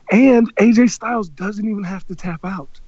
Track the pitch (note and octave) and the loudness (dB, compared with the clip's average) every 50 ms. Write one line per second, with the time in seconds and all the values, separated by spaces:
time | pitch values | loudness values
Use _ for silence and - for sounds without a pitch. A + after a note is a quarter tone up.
0 | _ - F#3+ A3 C4 C4+ B3 A#3 A#3 G#3+ - - G3 A#3 A3+ A3+ B3 A3+ - - | _ 0 2 4 6 6 6 4 4 2 0 2 2 4 6 6 4 2 2 -2
1 | A3 A3+ A#3+ A3+ G3+ E3 D3 C#3 F#3 G3+ G#3+ G3+ G#3 A3 G#3+ G3+ G3 F3 F#3+ F#3 | -8 -6 -4 -4 -6 -8 -10 -10 -8 -8 -6 -6 -6 -6 -6 -6 -6 -8 -8 -10
2 | - - F3+ D#3 - F#3 E3+ D#3 - F#3 G3 F3+ C#3+ - - - - | -10 -12 -12 -10 -8 -10 -10 -8 -8 -10 -10 -10 -12 -14 -18 -20 -20